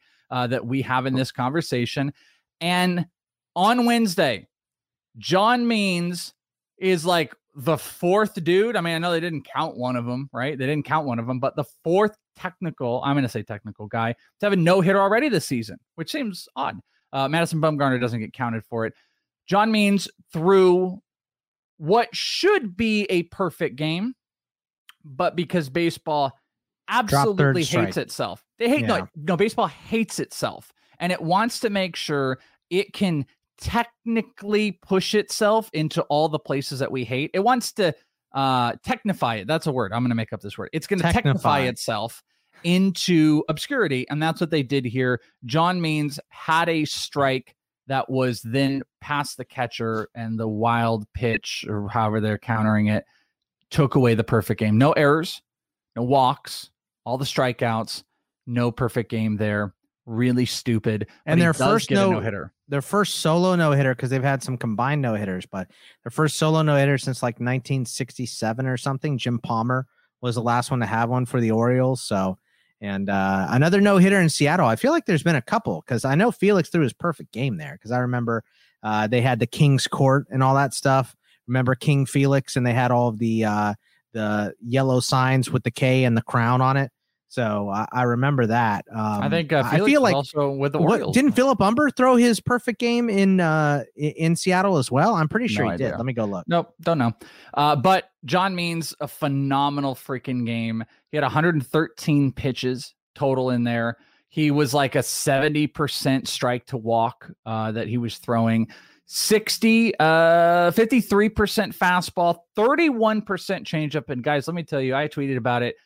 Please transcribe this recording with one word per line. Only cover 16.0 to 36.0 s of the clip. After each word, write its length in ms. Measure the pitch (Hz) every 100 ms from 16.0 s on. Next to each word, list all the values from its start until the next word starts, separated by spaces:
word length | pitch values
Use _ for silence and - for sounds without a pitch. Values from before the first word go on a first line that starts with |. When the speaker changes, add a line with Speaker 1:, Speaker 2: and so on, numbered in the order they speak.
| 160
Speaker 1:
seems 340 | 311 240 180 -
odd. 240 | - 277 - - _ _
Uh, 140 | 135 135
Madison 340 | 160 165 165
Bumgarner 380 | 156 147 139 127
doesn't 220 | 123 117
get 140 | 107
counted 300 | - 120 113 -
for 180 | 117
it. 80 | 113 - _ _ _ _ -
John 260 | 190 214
Means 360 | 220 208 202 - - _
threw 720 | 165 165 196 185 180 185 190 - _ _ _ _ _ _ -
what 360 | 151 220 226
should 600 | - - - 349 415 233 175
be 280 | 226 214
a 180 | 202 180
perfect 520 | 170 - 185 - 165 123
game, 380 | 156 165 220 254 _ _ _ _ _ _ _ _
but 300 | 151 135 175 165
because 340 | 175 180 139
baseball 680 | 143 170 165 - 151 135 - _ _ _ _ -
Speaker 2:
Drop 220 | 220 220
third 80 | 139
Speaker 1:
absolutely 420 | 214 196 143 135
hates 80 | 156
Speaker 2:
strike. 260 | 175 92 156
Speaker 1:
itself. 480 | 123 - 117 87 _ -
They 100 | 233
hate, 180 | 285 233
no, 100 | 208
Speaker 2:
Yeah. 100 | 190
Speaker 1:
no, 220 | - 151 170
baseball 300 | 208 226 196
hates 520 | - - 226 226 -
itself, 540 | 147 - 120 - - _ _ -
and 140 | 175
it 80 | 180
wants 400 | 165 180 226 -
to 100 | 226
make 260 | 202 190 160
sure 420 | - 143 135 131 _ _ _
it 220 | 180 196
can 340 | - 202 156 131 _ _ _
technically 1120 | - 233 233 _ 226 226 214 - 202 214 214
push 420 | 185 - 190 185
itself 540 | 214 196 - 208 220 220
into 300 | 160 156 160